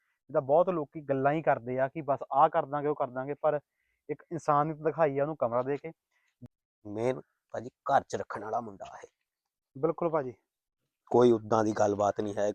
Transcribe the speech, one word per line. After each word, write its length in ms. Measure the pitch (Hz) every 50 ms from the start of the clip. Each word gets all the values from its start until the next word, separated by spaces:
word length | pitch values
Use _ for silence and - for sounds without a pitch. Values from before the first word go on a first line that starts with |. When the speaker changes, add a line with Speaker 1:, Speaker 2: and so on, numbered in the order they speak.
| _ _ _ _ _ -
Speaker 1:
ਇਹ 40 | 135
ਤਾਂ 80 | 156
ਬਹੁਤ 280 | 139 127 143 160 180 190
ਲੋਕੀ 320 | 185 165 147 - - 160
ਗੱਲਾਂ 320 | 147 139 139 135 135 139 147
ਹੀ 80 | 165
ਕਰਦੇ 380 | 151 160 139 127 113 120 127 127
ਆ 80 | 131 135
ਕਿ 140 | - 165
ਬਸ 180 | 151 135 139 131 - -
ਆਹ 180 | 135 135 147 160
ਕਰ 160 | 151 170 151
ਦਾਂਗੇ, 220 | 135 139 147 139 147
ਉਹ 80 | 151
ਕਰ 120 | - 143 127
ਦਾਂਗੇ, 260 | 120 127 131 139 143
ਪਰ 260 | - - 156 147 147 - _ _ _ _ _ _ _ _ -
ਇੱਕ 140 | 151 - - _
ਇਨਸਾਨੀਅਤ 460 | 175 156 - - 147 143 147 160 160 147
ਦਿਖਾਈ 420 | 151 160 143 151 165 147 139 139
ਆ 20 |
ਉਹਨੂੰ 140 | 139 151 160
ਕਮਰਾ 280 | 147 139 117 113 123 127
ਦੇ 140 | 131 143 135
ਕੇ। 140 | - 160 160 _ _ _ _ _ _ _ _ _ 123 120 - _ _ _ _ _ _
Speaker 2:
ਮੇਨ 360 | 107 104 107 113 127 131 143 151 _ _ _ _ _
ਭਾਜੀ 180 | - 113 110 127
ਘਰ 340 | - _ _ - 139 127 -
'ਚ 120 | - -
ਰੱਖਣ 280 | 110 95 - - 110 104
ਵਾਲਾ 160 | 110 110 117
ਮੁੰਡਾ 260 | 117 110 98 92 - - - - -
ਇਹ। 40 | - _ _ _ _ _ _ _ _ _ _ _ _ _ 135
Speaker 1:
ਬਿਲਕੁਲ 320 | 135 160 160 - 175 170
ਭਾਜੀ। 240 | 156 160 139 127 117 - _ _ _ _ _ _ _ _ _ _ _ _ _
Speaker 2:
ਕੋਈ 260 | _ - 120 123 123
ਉੱਦਾਂ 320 | 117 110 107 104 113 113 107
ਦੀ 80 | 107
ਗੱਲਬਾਤ 500 | 107 104 107 104 101 98 104 101 98 -
ਨਹੀਂ 140 | 107 104 101 101
ਹੈ, 140 | 101 104